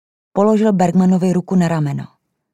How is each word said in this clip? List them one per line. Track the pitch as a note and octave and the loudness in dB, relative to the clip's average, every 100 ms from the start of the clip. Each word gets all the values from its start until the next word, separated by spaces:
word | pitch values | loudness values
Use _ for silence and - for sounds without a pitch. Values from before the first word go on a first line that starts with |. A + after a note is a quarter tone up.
| _ _ _ | _ _ _
Položil | F#3+ G#3 G#3+ A3 | 0 2 2 0
Bergmanovi | F#3 F3 F3+ F#3 F#3 F#3 | 0 0 2 2 2 0
ruku | F3+ F3 F#3 | -2 -2 0
na | E3 | 0
rameno. | D#3+ D3 C3+ C3 _ _ _ _ | -2 -4 -8 -12 _ _ _ _